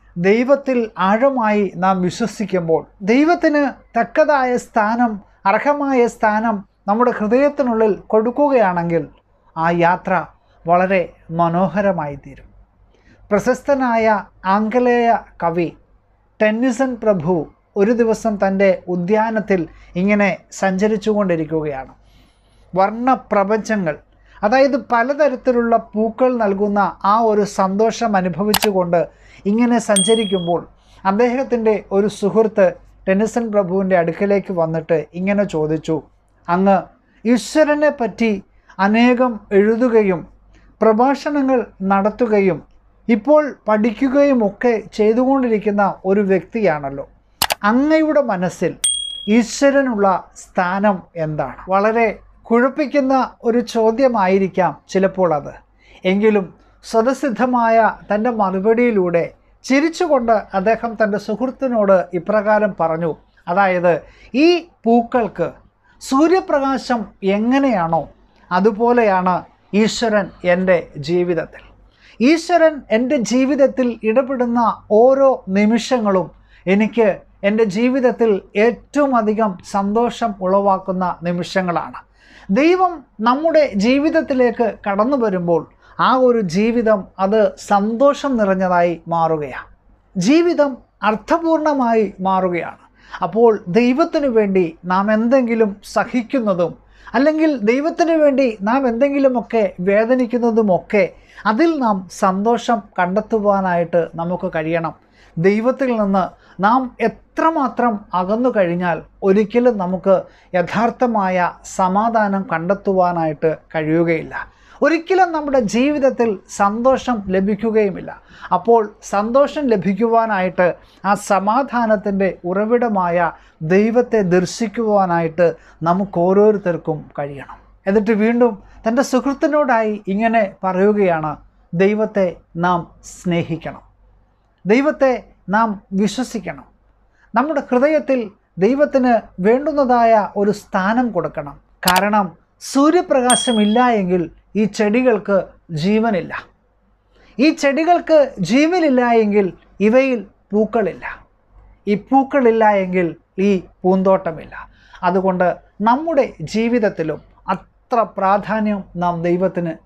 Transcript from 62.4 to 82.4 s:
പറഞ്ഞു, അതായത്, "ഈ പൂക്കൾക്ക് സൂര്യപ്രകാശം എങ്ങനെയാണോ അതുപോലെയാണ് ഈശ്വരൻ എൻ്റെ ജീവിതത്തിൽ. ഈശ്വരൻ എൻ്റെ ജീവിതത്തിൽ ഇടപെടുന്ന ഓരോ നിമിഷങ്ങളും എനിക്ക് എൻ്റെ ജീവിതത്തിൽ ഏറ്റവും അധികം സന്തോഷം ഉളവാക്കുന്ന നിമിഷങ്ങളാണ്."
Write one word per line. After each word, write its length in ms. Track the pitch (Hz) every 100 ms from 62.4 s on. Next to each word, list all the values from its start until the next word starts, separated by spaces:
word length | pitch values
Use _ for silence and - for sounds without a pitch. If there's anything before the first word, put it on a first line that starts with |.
| 208 214 208 -
പറഞ്ഞു, 300 | 165 165 170 - _ _ -
അതായത്, 480 | 180 196 180 175 165 - - - 240 320
"ഈ 20 | 349 320 _
പൂക്കൾക്ക് 640 | 226 233 233 254 208 - 156 - _ _ _ _
സൂര്യപ്രകാശം 1000 | - 269 320 370 370 302 269 262 - 240 202 - 190 202
എങ്ങനെയാണോ 640 | 226 269 277 208 165 165 143 - _ _ _
അതുപോലെയാണ് 840 | 180 202 208 240 240 220 185 185 175 - _ _ 196
ഈശ്വരൻ 460 | 214 - 233 214 180 - 175
എൻ്റെ 260 | 180 185 175 165 151 143
ജീവിതത്തിൽ. 540 | 180 175 165 147 - - _ _ _ _ -
ഈശ്വരൻ 540 | 240 330 330 339 320 302 -
എൻ്റെ 240 | 220 254 302 220
ജീവിതത്തിൽ 580 | 247 262 285 262 208 247 226 220
ഇടപെടുന്ന 520 | 226 262 269 240 233 226 - -
ഓരോ 360 | 214 247 269 269 247 - 190
നിമിഷങ്ങളും 720 | 208 233 - 254 208 190 170 - _ _ -
എനിക്ക് 400 | 196 214 220 214 170 - _ 202
എൻ്റെ 160 | 220 226
ജീവിതത്തിൽ 560 | 180 247 262 247 240 226 202 - 202
ഏറ്റവും 480 | 226 226 - 277 285 240
അധികം 340 | 214 214 220 180 -
സന്തോഷം 560 | 202 196 214 240 233 233 202
ഉളവാക്കുന്ന 640 | 185 196 202 190 190 185 180 170 170
നിമിഷങ്ങളാണ്." 720 | 175 170 190 180 165 139 127 - _ _ -